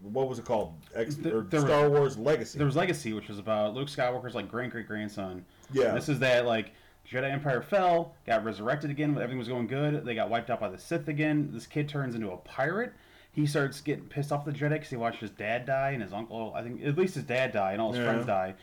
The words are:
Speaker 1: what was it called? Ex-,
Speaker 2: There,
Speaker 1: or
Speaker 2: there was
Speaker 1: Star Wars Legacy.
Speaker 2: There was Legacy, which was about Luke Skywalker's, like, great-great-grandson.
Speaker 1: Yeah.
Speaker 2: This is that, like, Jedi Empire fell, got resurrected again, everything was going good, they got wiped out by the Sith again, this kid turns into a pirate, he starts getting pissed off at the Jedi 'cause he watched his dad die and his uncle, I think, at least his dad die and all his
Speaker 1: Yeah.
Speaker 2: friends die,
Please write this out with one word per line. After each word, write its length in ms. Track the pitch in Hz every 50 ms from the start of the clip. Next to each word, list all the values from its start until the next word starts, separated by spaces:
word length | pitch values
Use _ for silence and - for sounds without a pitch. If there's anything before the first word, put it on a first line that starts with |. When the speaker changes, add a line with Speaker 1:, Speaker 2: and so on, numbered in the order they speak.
Speaker 1:
what 260 | 92 101 107 131 131 131
was 120 | 127 113
it 60 | 110
called? 280 | - 123 110 95 82 80 - - - -
Ex-, 200 | 107 113 151 147
Speaker 2:
There, 220 | 143 - 165 - -
Speaker 1:
or 40 |
Speaker 2:
there 200 | - 190 - 151
was 80 | 143 139
Speaker 1:
Star 200 | 151 147 147 147
Wars 280 | 143 147 143 135 - 107
Legacy. 400 | 110 139 156 127 113 - - 139
Speaker 2:
There 80 | 147
was 100 | 143 127
Legacy, 380 | 156 190 180 170 147 - 117 110
which 140 | 107 101 -
was 100 | 107 101
about 380 | 95 107 110 107 104 107 107
Luke 140 | 131 143 147
Skywalker's, 440 | - - 131 123 127 123 120 123 113
like, 160 | 117 101 95
great-great-grandson. 960 | - 117 123 120 110 117 104 - 107 107 107 104 104 104 98 92 92 92 92 - - - - -
Speaker 1:
Yeah. 200 | 135 135 123 113
Speaker 2:
This 180 | 101 127 - 156
is 80 | 147 143
that, 260 | 135 131 123 120 120 120
like, 240 | 113 110 107 - - - - - - _ - -
Jedi 220 | 123 127 139 139
Empire 300 | 139 139 147 147 131 120
fell, 540 | 110 - 202 196 185 180 170 170 170 170 - - -
got 180 | - 113 110 107
resurrected 460 | 113 104 95 107 117 143 147 156 151
again, 220 | 139 135 151 147
everything 260 | 147 135 107 120 131 127
was 100 | 120 117
going 200 | 127 123 120 107
good, 360 | 127 139 147 151 151 147 -
they 100 | 123 117
got 140 | 110 107 98
wiped 200 | 113 117 113 -
out 100 | 120 -
by 100 | 107 98
the 80 | 95 92
Sith 300 | - - 165 165 151 160
again, 400 | 151 147 151 151 151 147 147 - -
this 140 | 113 - -
kid 200 | - 151 147 143
turns 260 | - 143 139 127 113
into 160 | 113 110 98
a 60 | 90 -
pirate, 560 | - - - - 131 151 180 208 240 247 - - - - - - - -
he 140 | - - 151
starts 360 | 143 147 156 139 135 131 -
getting 240 | - 151 143 - -
pissed 260 | - - 143 143 143
off 160 | 151 143 - 156
at 60 | 143
the 60 | 143
Jedi 180 | 147 147 151 156
'cause 120 | 151 -
he 60 | 139 117
watched 220 | 117 117 117 -
his 120 | 113 101
dad 340 | - - 104 104 117 123 123
die 260 | 135 135 135 135 139
and 100 | 139 123
his 120 | 107 92 95
uncle, 400 | 104 117 113 107 113 113 107 -
I 60 | - 113
think, 200 | 120 123 - -
at 120 | 143 147 175
least 180 | 185 185 -
his 80 | 151 -
dad 280 | - 120 127 131 123
die 220 | 110 104 98 95 98
and 80 | 107
all 100 | 113 107
his 80 | 117 123
Speaker 1:
Yeah. 60 | 120 117
Speaker 2:
friends 140 | 113 120 120 127
die, 260 | 101 95 92 95 98 -